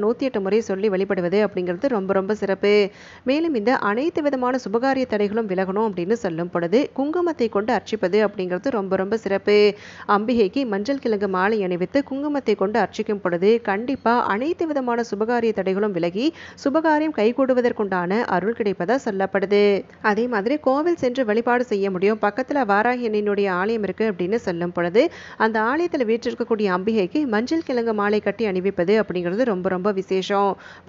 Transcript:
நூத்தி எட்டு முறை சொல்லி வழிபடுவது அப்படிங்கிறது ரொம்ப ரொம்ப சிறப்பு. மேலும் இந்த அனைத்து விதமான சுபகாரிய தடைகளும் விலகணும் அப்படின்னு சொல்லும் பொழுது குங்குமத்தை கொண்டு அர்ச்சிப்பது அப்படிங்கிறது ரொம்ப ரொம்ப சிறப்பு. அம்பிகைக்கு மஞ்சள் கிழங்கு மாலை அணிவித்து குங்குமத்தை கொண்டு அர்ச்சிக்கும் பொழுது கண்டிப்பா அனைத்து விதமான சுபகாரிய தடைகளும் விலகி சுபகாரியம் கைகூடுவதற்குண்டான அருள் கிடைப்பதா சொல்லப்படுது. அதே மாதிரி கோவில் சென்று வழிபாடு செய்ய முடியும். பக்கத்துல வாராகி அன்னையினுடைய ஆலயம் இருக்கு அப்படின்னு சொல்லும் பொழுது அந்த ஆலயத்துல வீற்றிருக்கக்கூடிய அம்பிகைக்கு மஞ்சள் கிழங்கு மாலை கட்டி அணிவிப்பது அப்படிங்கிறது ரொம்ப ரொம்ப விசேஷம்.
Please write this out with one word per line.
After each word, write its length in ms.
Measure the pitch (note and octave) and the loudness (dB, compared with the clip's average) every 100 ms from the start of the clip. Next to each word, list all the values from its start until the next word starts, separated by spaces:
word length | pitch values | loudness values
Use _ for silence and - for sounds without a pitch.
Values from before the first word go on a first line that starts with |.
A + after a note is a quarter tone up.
நூத்தி 220 | G#3 A#3+ C4+ | 0 0 -2
எட்டு 120 | A3 | -2
முறை 160 | F#3+ A3 A3 | 0 0 0
சொல்லி 180 | F#3+ G#3+ | -2 0
வழிபடுவது 460 | F#3 G3 F#3+ F3 G3+ G#3 | 0 0 -2 0 2 0
அப்படிங்கிறது 420 | F#3+ F3+ F3 F#3 G#3+ | -2 -4 -2 -2 -2
ரொம்ப 160 | F#3+ F#3+ | 0 0
ரொம்ப 140 | F#3+ G#3 | 0 -2
சிறப்பு. 320 | G3 F#3+ G#3 G#3 G3+ - - - B3 | -2 0 4 4 2 -4 -20 -6 -2
மேலும் 260 | D4 E4 B3 | 0 0 0
இந்த 120 | G#3 C4 G3+ | 0 0 0
அனைத்து 300 | A3 D#4+ E4+ C#4+ | 0 -2 0 0
விதமான 280 | C4 B3 B3+ | 0 0 -2
சுபகாரிய 420 | G3 A3+ C4+ C4 B3+ | -2 0 0 0 0
தடைகளும் 360 | G#3 G3+ A3 G#3+ | 0 0 0 -2
விலகணும் 360 | F#3 F#3+ G3 A3 | -2 0 0 0
அப்படின்னு 280 | F3+ E3+ A#3 | 0 -2 -2
சொல்லும் 280 | F#3 D#3+ F3 | -2 -4 -2
பொழுது 260 | F3 E3+ A3+ C#4+ - | -2 2 2 0 -2
குங்குமத்தை 480 | C#4+ F4 F4 D4 A3+ G3+ | -2 0 -2 0 -2 0
கொண்டு 160 | A3 G#3 | 0 -2
அர்ச்சிப்பது 420 | - A3 F3+ G#3 G3+ | -2 -4 0 2 2
அப்படிங்கிறது 440 | G3+ F3+ F3+ C4+ A#3 | -2 -4 -4 -2 -2
ரொம்ப 180 | F#3+ F#3+ | 0 -2
ரொம்ப 160 | F#3+ A3 | 0 -2
சிறப்பு. 160 | F#3+ G3 G#3 G#3 G#3 G3+ - - - G3+ | -2 -2 4 4 4 2 -10 -8 0 2
அம்பிகைக்கு 460 | A3 A#3 F#3 C#4 B3 | 2 2 2 0 -2
மஞ்சள் 300 | G3 A3 C#4 | -2 -2 -2
கிழங்கு 240 | B3 G3+ G3+ F#3 | -2 -2 0 0
மாலை 220 | G3 A3+ F#3 | 2 0 0
அணிவித்து 320 | F3+ F#3 C#4 C#4 | -2 0 -2 -2
குங்குமத்தை 460 | C#4 D4 C#4+ A#3+ G3+ | -4 -4 -2 0 0
கொண்டு 160 | G3 A3 | 2 0
அர்ச்சிக்கும் 380 | F3+ - G#3+ G3+ | 0 -2 -4 -2
பொழுது 260 | F3+ E3+ G3 A#3 A#3 | -2 2 2 2 0
கண்டிப்பா 440 | G3 B3 C4 A3+ A#3+ - | -4 -2 -2 2 2 2
அனைத்து 300 | G3 D4 F4+ E4 | 0 -2 -2 -2
விதமான 320 | C#4+ B3 A#3 A#3 | -2 -2 -2 -2
சுபகாரிய 420 | G#3+ A3 A#3+ A3+ G#3 | -2 0 0 0 0
தடைகளும் 360 | F#3 F#3+ G#3+ F3 | 0 0 0 0
விலகி 280 | E3+ G3 D4+ - - - | -2 0 -2 -4 -12 -4
சுபகாரியம் 520 | C#4+ D#4 D#4+ D4+ D#4 C4+ | 0 2 2 2 0 2
கைகூடுவதற்குண்டான 1000 | G#3+ A#3+ C4 B3+ A#3+ A#3 G3 F#3 F3+ G#3+ - F3+ | 2 2 2 2 2 0 -2 -2 0 0 0 0
அருள் 220 | G3 - | 0 -2
கிடைப்பதா 380 | G#3 F#3 F3+ C4+ A#3 | -2 -2 0 0 -2
சொல்லப்படுது. 580 | F#3+ G3 G3 G3 G3+ G#3 F#3+ - - G#3+ | -2 -2 0 2 4 4 2 -2 -4 0
அதே 140 | G#3 B3 A3 | 0 0 0
மாதிரி 220 | G#3+ D4 C4 | 0 0 0
கோவில் 320 | C4+ E4+ E4+ | 0 0 0
சென்று 220 | B3+ C4 A3 | -2 0 0
வழிபாடு 340 | G#3+ A#3+ B3 A#3+ | 0 2 0 0
செய்ய 140 | G3+ G3 F#3 | -2 0 0
முடியும். 260 | G3 A3 G#3 | 0 2 0
பக்கத்துல 400 | G#3 B3+ C#4+ G#3+ | -2 -2 0 2
வாராகி 340 | G3+ A#3+ B3 A#3 | 2 2 0 -2
அன்னையினுடைய 400 | G#3+ G#3 G3+ G3 F3+ | -2 0 0 0 0
ஆலயம் 260 | G3+ A3+ F#3+ | 0 -2 -2
இருக்கு 200 | F#3 A3 | -2 -2
அப்படின்னு 280 | F3+ F3+ A3+ G3 | -2 -2 -2 -2
சொல்லும் 280 | E3+ F3 F3+ | -4 -2 -2
பொழுது 260 | E3+ G3+ E4+ - - - A3 | 2 4 2 0 -10 0 0
அந்த 120 | A3 A3 | 2 0
ஆலயத்துல 340 | D4+ F4 D4+ G#3+ | 0 0 0 0
வீற்றிருக்கக்கூடிய 580 | A3+ A#3+ A3+ A#3 G#3+ G3+ F3+ | 0 -2 -4 -2 0 0 0
அம்பிகைக்கு 440 | G3+ A3 F3+ D4+ C#4+ G#3 | 0 0 0 0 0 0
மஞ்சள் 320 | B3+ E4 D#4 | 0 -2 -2
கிழங்கு 260 | B3 A#3 G#3+ | -2 0 0
மாலை 180 | G3+ G#3+ G#3 | 2 0 0
கட்டி 180 | G3 A3 | -2 -2
அணிவிப்பது 440 | F#3 G3 F#3+ F3 A3 | 0 0 0 2 2
அப்படிங்கிறது 420 | G3+ F3+ F3 G3 B3 | 2 -2 -2 0 0
ரொம்ப 160 | F#3 F#3 F#3 | 0 0 0
ரொம்ப 140 | G3+ F#3+ | 0 -2
விசேஷம். 500 | - F#3+ F#3 G3+ G3+ - - - | -2 -2 0 2 0 -2 -10 -6